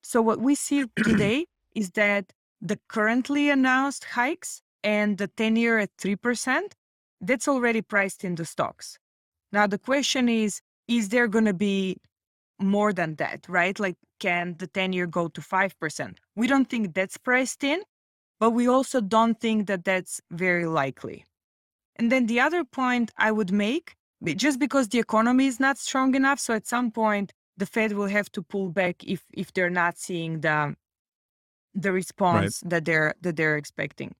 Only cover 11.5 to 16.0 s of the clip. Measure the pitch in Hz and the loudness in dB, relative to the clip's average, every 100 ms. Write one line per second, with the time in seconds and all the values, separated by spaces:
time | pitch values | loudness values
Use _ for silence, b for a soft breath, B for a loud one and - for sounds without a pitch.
11.5 | 180 208 196 190 - _ _ _ _ _ | 2 0 0 -2 -4 _ _ _ _ _
12.5 | _ 196 202 208 185 165 156 147 - - | _ 0 2 2 0 -4 -4 -6 -6 -4
13.5 | 180 180 196 202 175 _ _ 196 175 175 | 0 0 0 -4 -6 _ _ -2 -2 -4
14.5 | 165 180 - 190 185 175 165 170 - 156 | -8 -8 -4 -2 0 -2 -2 -4 -6 -4
15.5 | 190 196 - 160 - | -2 -2 -2 -8 -6